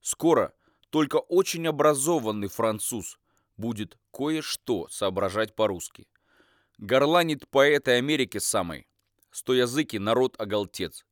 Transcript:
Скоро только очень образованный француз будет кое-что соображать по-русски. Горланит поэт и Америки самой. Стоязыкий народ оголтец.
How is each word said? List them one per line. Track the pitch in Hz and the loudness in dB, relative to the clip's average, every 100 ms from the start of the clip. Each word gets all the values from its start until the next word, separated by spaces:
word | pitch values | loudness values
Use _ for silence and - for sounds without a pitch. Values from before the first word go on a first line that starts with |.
Скоро | - - 160 143 90 _ _ _ _ | -8 0 4 4 2 _ _ _ _
только | 151 151 156 | -2 0 0
очень | - 175 190 170 165 | 2 0 0 -2 -4
образованный | 147 151 143 143 165 110 107 101 | 2 2 2 0 0 0 -4 -6
француз | - 113 107 - 117 90 - _ _ _ - | -2 -2 -2 -6 -8 -10 -18 _ _ _ -8
будет | 113 107 104 _ _ | -8 -6 -10 _ _
кое-что | - 143 156 151 - - 104 76 | -6 -4 -4 -6 -10 -4 -4 -4
соображать | - 98 92 95 101 110 - | -4 -2 0 -2 -2 -4 0
по-русски. | 107 90 - - - _ _ _ _ _ _ _ | 0 0 -10 -18 -20 _ _ _ _ _ _ _
Горланит | 104 131 135 170 170 147 - | 0 2 4 4 2 -4 0
поэт | 139 143 143 131 | 4 6 4 4
и | |
Америки | 123 135 151 123 104 | 2 2 0 -2 -2
самой. | - 104 85 73 _ _ _ _ _ | -2 -2 -4 -10 _ _ _ _ _
Стоязыкий | - - 127 123 135 151 107 | -12 0 2 2 0 -4 -2
народ | 101 117 127 - | 0 2 2 -2
оголтец. | 107 104 98 - 85 - _ | -2 -2 -2 -6 -8 -8 _